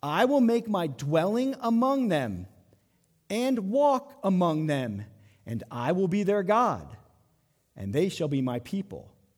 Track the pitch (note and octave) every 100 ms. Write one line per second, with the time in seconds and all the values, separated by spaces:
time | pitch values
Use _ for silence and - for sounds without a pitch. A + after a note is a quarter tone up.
0 | C#3+ D#3+ B3+ C#4+ A#3 A#3 A3+ G3+ E3+ C3
1 | C#3+ D#3+ F3 A3 C4 C4+ A#3 A#3 C4 C#4
2 | B3 D#3+ B2 F#2 F#2 - _ _ _ _
3 | _ _ _ G#3 B3 B3+ F#3+ B3 C#4+ C4
4 | - - G3 F#3 F3 D#3 D#3 C#3 B2+ G2+
5 | G#2 - - _ - A2 - A#2+ B2 F3+
6 | F#3+ G3 G3 G#3 F#3 G#3+ A#3+ B2 D2 G#2+
7 | - _ _ _ _ _ _ - G2 A2+
8 | F#3 - D3+ C#3 C3 B2 A#2+ G3 F#3+ -
9 | - _ _